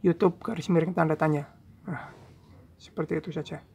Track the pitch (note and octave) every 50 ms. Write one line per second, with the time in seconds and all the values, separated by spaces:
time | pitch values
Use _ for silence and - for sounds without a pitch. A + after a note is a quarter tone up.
0 | - F#3 E3 E3+ G#3+ F3+ F3 - - - A3+ E3+ D3+ - F3+ E3 D#3+ E3 F3+ F3
1 | E3 D#3 D#3+ D3+ D#3+ D#3 D3+ D3 D3 - - - - - - - - - E3+ -
2 | - - - - - - - - - - - - - - - _ - - - -
3 | E3 - F3+ F3+ F3 - D3+ D#3+ D3 - E3+ D3+ - _ -